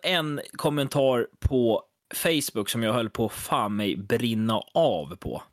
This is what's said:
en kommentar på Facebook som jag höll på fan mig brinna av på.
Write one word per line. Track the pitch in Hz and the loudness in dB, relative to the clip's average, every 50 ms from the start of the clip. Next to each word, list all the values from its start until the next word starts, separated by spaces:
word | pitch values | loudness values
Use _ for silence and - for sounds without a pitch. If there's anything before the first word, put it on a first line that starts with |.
en | - 165 185 170 156 151 147 139 - - | -2 0 0 0 0 0 -2 -4 -6 -10
kommentar | - - - 156 147 147 139 135 - 143 135 135 127 120 113 - _ - | -6 -2 0 0 2 2 0 0 2 2 4 4 4 2 0 -2 _ -2
på | - - 139 127 120 113 107 - - _ _ _ _ - - | -2 2 2 4 4 4 2 2 -2 _ _ _ _ -12 -6
Facebook | - - 175 165 147 - - - 113 101 - | -2 0 2 2 0 0 -2 -4 -4 -4 -2
som | - 117 | -2 -2
jag | 113 110 | 0 0
höll | 110 123 113 110 | 0 0 -2 -2
på | - - 113 - | -2 -2 -2 -2
fan | - - - - 160 135 110 104 104 | -2 -6 -6 -2 0 0 0 0 -2
mig | 101 104 101 71 | -2 -2 -2 -2
brinna | 87 98 98 120 113 120 117 113 110 110 113 113 107 - - - | -2 -2 -2 -2 0 0 0 0 0 0 0 0 0 -2 -2 2
av | 170 165 143 101 82 73 71 87 | 2 4 4 2 0 -4 -8 -10
på. | - - - 60 76 - - | -10 -8 -8 -8 -10 -12 -16